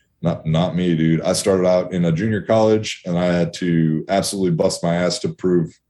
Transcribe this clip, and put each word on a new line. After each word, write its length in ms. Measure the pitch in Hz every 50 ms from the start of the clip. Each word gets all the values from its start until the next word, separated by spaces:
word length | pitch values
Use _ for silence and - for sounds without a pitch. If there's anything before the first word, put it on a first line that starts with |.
| _ _ _ _
not, 260 | 85 85 82 - -
not 280 | 78 78 80 87 87 82
me, 220 | 90 90 90 85
dude. 240 | 78 80 80 82 78
I 120 | - 90
started 340 | 92 - - 104 95 92 90
out 260 | 90 90 90 90 -
in 120 | 95 87 87
a 60 | 85
junior 300 | 80 80 107 113 110 98
college, 600 | 85 - 110 110 110 110 110 110 110 - - - -
and 100 | 90 87 85
I 80 | 90
had 260 | 90 87 87 85 82 -
to 500 | - 92 87 85 82 80 80 78 76 - -
absolutely 420 | 98 98 90 - 104 98 95 90 82
bust 260 | 78 92 92 - -
my 120 | - 85 85
ass 220 | 87 90 87 85 -
to 80 | - 82
prove 500 | 80 - - 92 90 87 80 80 - _ _